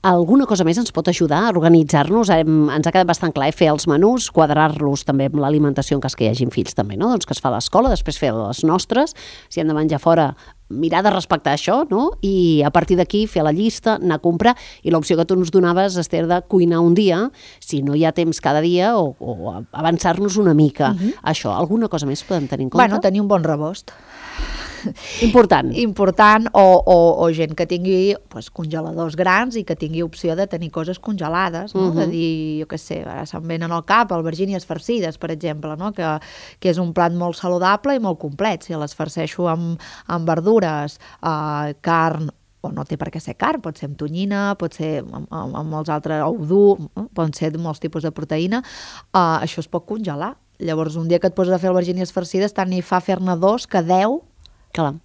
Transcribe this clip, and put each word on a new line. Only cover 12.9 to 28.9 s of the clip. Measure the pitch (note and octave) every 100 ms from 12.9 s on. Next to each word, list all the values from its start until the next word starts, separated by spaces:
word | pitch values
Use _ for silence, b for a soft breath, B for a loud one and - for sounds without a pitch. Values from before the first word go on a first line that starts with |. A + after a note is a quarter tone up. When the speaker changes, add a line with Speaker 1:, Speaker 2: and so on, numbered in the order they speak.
| F3+
Speaker 1:
d'aquí | E3+ G#3 G#3+
fer | F3+
la | D#3
llista, | D#3 G#3+ - A3+ G#3
anar | F3+ D#3
a |
comprar, | F3 E3+ A#3 B3 B B
i | -
l'opció | E3 D3+ E3
que |
tu | E3
ens | F#3 E3+
donaves, | F#3+ F3 F3 G3 F3+
Esther, | D#3+ E3 E3
de | F3
cuinar | - F#3+ E3+ E3
un | E3+
dia, | F3 G3+ E3+ B3 B B B
si | - D3+
no | C#3
hi | D3
ha | D#3+
temps | D#3+ E3 D#3+
cada | - D3+
dia, | E3 F3 G3 A3+
o, | D3+ -
o | A#2+ G#2 F2+
a-, | F2+ -
avançar-nos | - D#3+ E3+ F3+ F3 G3+ G3
una | F#3+
mica. | D3+ D3+ - C#3
Speaker 2:
Mhm. | A2 G3+ E4+
Speaker 1:
Això, | - D#3 G#2+ F#2+
alguna | E3 A3 A3
cosa | D#3+
més | C#3+ C#3+
podem | - F3+ C#3
tenir | C3+
en | C3
compte? | A#3 A#3
Speaker 2:
Bueno, | G#3+
tenir | G3 G3
un | G3+
bon | G3
rebost. | D#3 D3 D3+ G3 - - B B B B B B B B A#3 - B B
Speaker 1:
Important. | A#3 A#3+ G#3 D#3 C3
Speaker 2:
Important, | A#2+ A#3 G3 F#3+ - G#3+ G#3+ A3+
o, | G3+ F#3+ F3+ -
o, | F3 E3+ -
o | E3+
gent | D#3+ D#3 D#3
que | E3
tingui, | F3 F#3 F#3 G3 G3+ _
pues, | - -
congeladors | - D#3 D#3+ D#3+